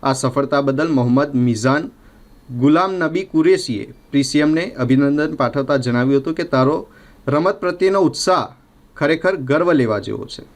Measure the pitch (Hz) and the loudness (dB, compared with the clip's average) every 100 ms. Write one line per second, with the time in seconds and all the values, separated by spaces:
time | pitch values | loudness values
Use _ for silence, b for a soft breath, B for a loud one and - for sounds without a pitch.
0 | 135 135 135 131 135 143 139 135 165 143 | -2 -2 -2 -2 0 0 0 0 0 0
1 | 123 123 147 135 123 110 120 143 170 - | 2 2 2 2 0 2 0 0 -2 -14
2 | b b b - - 123 135 156 190 185 | b b b -20 -12 0 2 4 2 -2
3 | 165 165 190 156 160 185 - 107 - - | -2 -4 -4 0 2 2 0 -8 -8 -16
4 | _ 139 135 147 151 156 180 - 127 131 | _ -2 0 0 2 0 -2 -6 0 2
5 | 143 143 156 156 123 139 139 143 123 120 | 2 0 -2 -2 -2 -2 0 0 0 0
6 | 127 139 139 160 165 135 131 165 - b | 2 2 0 -6 -2 2 2 0 -6 b
7 | b b - 143 175 196 180 175 190 196 | b b -2 0 0 0 -4 0 2 2
8 | 170 - - 180 113 - _ _ _ - | 2 0 0 0 -2 -10 _ _ _ -4
9 | 147 160 180 190 131 147 175 160 120 104 | -2 0 -2 -4 -2 0 2 2 2 -2
10 | 98 104 - - - | -4 -10 -10 -16 -20